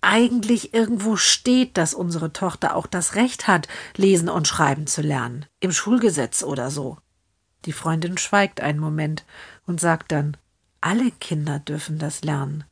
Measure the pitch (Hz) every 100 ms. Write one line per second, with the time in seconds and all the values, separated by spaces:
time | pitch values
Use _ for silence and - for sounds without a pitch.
0 | 190 220 240 240 214 233 - 226 220 220
1 | 220 202 - - 247 254 247 185 160 -
2 | 175 165 160 - 185 - 165 - - 180
3 | - 208 247 - - 175 - - - -
4 | 196 180 170 165 147 - 139 139 151 -
5 | 151 135 120 127 - _ 180 160 214 247
6 | 220 151 113 - - 139 127 147 135 151
7 | _ _ _ _ _ _ 165 - 160 160
8 | 175 185 - 202 196 - 147 151 156 156
9 | 151 156 - - - - - 170 170 160
10 | - 151 147 143 _ _ _ _ - 226
11 | 247 - - 156 151 143 147 151 - 156
12 | 151 - 151 143 139 151 -